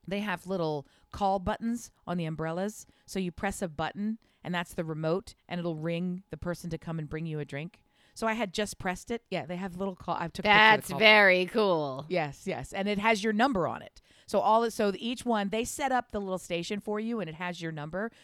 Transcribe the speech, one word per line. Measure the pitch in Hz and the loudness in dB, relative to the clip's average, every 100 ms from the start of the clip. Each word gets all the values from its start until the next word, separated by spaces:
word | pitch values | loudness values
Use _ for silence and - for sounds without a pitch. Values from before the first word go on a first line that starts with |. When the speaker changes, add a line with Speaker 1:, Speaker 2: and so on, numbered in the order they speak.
| - | -8
Speaker 1:
they | 202 | -4
have | 208 180 180 | -4 -4 -4
little | 190 160 151 135 _ _ | -2 0 -2 -6 _ _
call | - 202 196 | -2 2 2
buttons | 180 214 226 233 - _ - | 0 -4 -2 -4 -8 _ -6
on | 175 | -4
the | 160 | -2
umbrellas. | 156 160 165 202 - - _ - | -4 -4 -2 -4 -6 -16 _ -8
So | 196 | -4
you | 180 | -4
press | - 196 - | -2 -4 -4
a | 185 | -6
button, | 147 160 - 208 220 _ _ | -4 -6 -4 -4 -6 _ _
and | - | -6
that's | 175 170 | -4 -4
the | - | -6
remote, | 160 156 160 180 - - - | -6 -2 0 0 -2 -14 -8
and | 175 | -4
it'll | 170 156 | -4 -4
ring | 160 170 180 180 - | -2 -2 -2 -6 -8
the | 156 | -8
person | 180 170 175 | -6 -6 -6
to | 160 | -8
come | - 165 | -6 -6
and | 151 | -6
bring | 156 165 | -6 -6
you | 151 | -6
a | |
drink. | 147 139 160 - _ _ _ | -6 -8 -10 -12 _ _ _
So | - 226 | -4 -2
I | |
had | 220 214 | -2 -2
just | 170 208 - | -2 -4 -4
pressed | 190 180 - | -4 -4 -6
it. | 240 - | -8 -6
Yeah, | 180 139 | -6 -4
they | 175 | -6
have | 190 175 | -6 -6
little | 196 180 | -6 -4
call. | - 170 | -4 -4
I | 170 | -4
took | - | -2
a | 208 | 4
picture | |
of | 208 220 | 8 8
the | 214 | 8
Speaker 2:
That's | - | 4
Speaker 1:
call. | 185 | 4
Speaker 2:
very | 214 214 202 180 180 | 8 10 10 6 4
cool. | 220 208 165 143 131 151 | 2 4 4 0 -4 -4
Speaker 1:
Yes, | 175 151 135 190 | -2 -2 -4 -6
yes. | 135 131 | -6 -6
And | 196 196 | -4 -2
it | 202 | 2
has | 220 220 | 2 2
your | 220 | 2
number | 214 262 220 151 | 2 2 2 -2
on | 117 | -4
it. | 107 - _ _ - | -10 -20 _ _ -2
So | 202 | 2
all, | - 220 233 | 4 4 4
so | - 208 190 | 2 0 0
each | 226 247 | -4 -4
one, | 247 220 196 | 0 0 0
they | 220 | -2
set | 240 - 277 | -4 -2 0
up | 254 240 | 0 0
the | 208 | -4
little | 196 185 | -4 -4
station | - 170 170 208 | -4 -4 -4 -6
for | 208 208 | -4 -4
you, | 220 233 | -2 -4
and | 165 | -6
it | 156 | -6
has | 180 175 | -8 -6
your | 170 | -8
number. | 156 147 175 226 - | -8 -8 -6 -6 -8